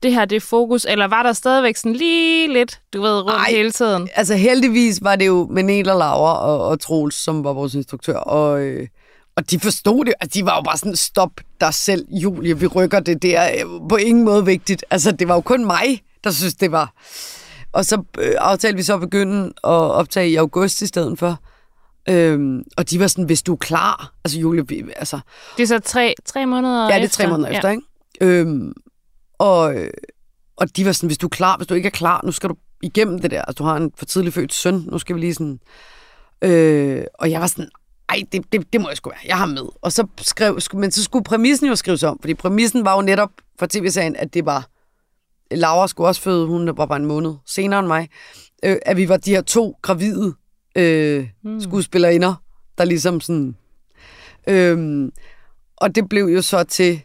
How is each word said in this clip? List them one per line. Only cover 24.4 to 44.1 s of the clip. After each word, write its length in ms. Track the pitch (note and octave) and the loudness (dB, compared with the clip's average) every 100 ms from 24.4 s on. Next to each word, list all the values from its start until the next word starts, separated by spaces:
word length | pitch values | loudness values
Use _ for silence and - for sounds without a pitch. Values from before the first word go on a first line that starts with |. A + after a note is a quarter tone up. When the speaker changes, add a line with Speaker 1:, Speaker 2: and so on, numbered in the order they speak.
Speaker 2:
Julie, 280 | D#3+ E3+ C3+ | 0 0 -2
vi, 160 | C3 A#2 - | -6 -10 -12
altså 240 | D#3 C#3+ - - - - | -10 -10 -12 -20 -20 -2
Speaker 1:
Det 60 | |
er 40 | A#3+ | 0
så 120 | A#3 | 2
tre, 360 | - B3 A#3+ - - | 0 0 0 -2 -6
tre 200 | C4+ C4 | -4 -2
måneder 360 | B3+ B3+ B3 | 0 0 0
Speaker 2:
Ja, 100 | A3 G3 | 2 2
det 60 | |
er 40 | G3 | 2
Speaker 1:
efter? 180 | - | 0
Speaker 2:
tre 60 | F#3+ | 0
måneder 180 | E3 C#3 | 0 -2
Speaker 1:
Ja. 60 | G3+ | 0
Speaker 2:
efter, 140 | F#3+ | 0
ikke? 140 | G#3+ - _ _ - | -2 -6 _ _ 0
Øhm, 520 | F#3 F3+ E3 D3 E2 - _ _ _ _ _ _ | 2 4 2 -2 -6 -12 _ _ _ _ _ _
og, 360 | G#3 F3+ D#3 C3+ | 2 4 2 0
øh, 140 | D#2+ - - - _ _ _ - | -6 -10 -18 -20 _ _ _ -6
og 220 | D3 - | -4 0
de 80 | F#3+ | 0
var 60 | |
sådan, 160 | F3+ F3 | 0 -2
"Hvis 100 | D3+ | -2
du 80 | F3 | -4
er 20 | |
klar, 280 | - F#3 F#3+ | 0 0 0
hvis 100 | C#3 | 0
du 60 | |
ikke 140 | E3+ F#3 | -2 -2
er 20 | |
klar, 300 | - E3 F3 D3 | -2 0 0 -2
nu 60 | |
skal 180 | D3+ F#3+ | -6 -6
du 60 | D#3+ _ - | -8 _ -12
igennem 360 | D3 G#3 A3 E3+ | -6 0 0 0
det 120 | E3 | -4
der. 100 | A2 | -4
Altså, 220 | - - | -8 -6
du 40 | D3+ | -2
har 80 | D#3 | -2
en 140 | D#3+ - | -2 -6
for 80 | - | -6
tidlig 280 | F3+ F3 | -2 -2
født 200 | E3+ C#3+ | -2 -6
søn, 320 | - F3+ F#3 E3+ | -2 -2 -2 -4
nu 60 | E3+ | -8
skal 180 | - F3 | -6 -4
vi 40 | |
lige 140 | E3+ | -4
sådan." 260 | E3 D#3 C3+ _ - - - - _ _ _ | -4 -6 -8 _ -20 -20 -20 -20 _ _ _
Øh, 600 | F#3 E3+ D#3+ D3+ C#3+ C3 - | 4 6 6 4 2 -2 -6
og 180 | _ E3 | _ -2
jeg 100 | D#3+ | 0
var 60 | F3 | -2
sådan, 220 | - D#3 _ _ _ _ | -4 -10 _ _ _ _
"Ej, 140 | G3+ G3+ | -6 -4
det, 120 | F#2+ - | -8 -4
det, 200 | G#3+ D#3 | -4 -2
det 80 | - | -2
må 60 | F#3 | -2
jeg 80 | C#3+ | -8
sgu 120 | C#3 | -12
være. 100 | C#3 - | -16 -6
Jeg 100 | F#3 | -2
har 80 | F#3+ | -2
med." 160 | D3 - - | -4 -10 -8
Og 100 | F3 | -4
så 160 | E3+ G#3 - | -2 -2 -4
skrev, 360 | - - G#3+ G3+ | -8 0 0 0
sku-, 160 | - G3 | -6 -4
men 140 | G3+ | -2
så 120 | F#3+ | -2
skulle 200 | G#3 C4 | -2 -2
præmissen 440 | G3+ A3 A#3 C#4+ C#4+ | 0 0 2 2 0
jo 80 | A3+ | -2
skrives 280 | - F3 | -2 0
om, 140 | D#3 - | -2 -4
fordi 120 | D#3 | -6
præmissen 520 | D#3+ F#3 G3+ A#3 B3 G3+ | -4 -2 0 2 2 2
var 100 | F#3+ | 2
jo 60 | |
netop 280 | G3 G3 G3+ _ _ _ | 2 2 0 _ _ _
for 60 | F3+ | -4
T 100 | G#3+ | -2
V-serien, 320 | F#3 F#3 E3 | -2 -2 -2